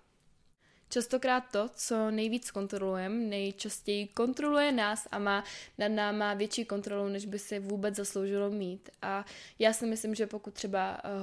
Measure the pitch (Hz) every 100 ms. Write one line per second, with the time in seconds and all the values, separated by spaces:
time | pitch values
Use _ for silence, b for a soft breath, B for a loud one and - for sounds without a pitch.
0 | _ _ _ _ _ _ b b _ 247
1 | 233 254 262 254 254 202 233 - - 226
2 | 220 214 220 240 - 202 196 202 190 185
3 | 185 226 220 202 196 196 214 - - 202
4 | 202 - 240 254 294 294 285 247 208 214
5 | - 208 202 202 202 B B - 208 214
6 | 208 208 208 202 214 - 220 202 202 202
7 | 202 202 208 202 - 208 196 202 208 202
8 | 196 202 196 202 202 208 185 190 - -
9 | 190 196 202 B B - 220 220 233 220
10 | 214 214 220 214 208 - 202 190 190 -
11 | - 196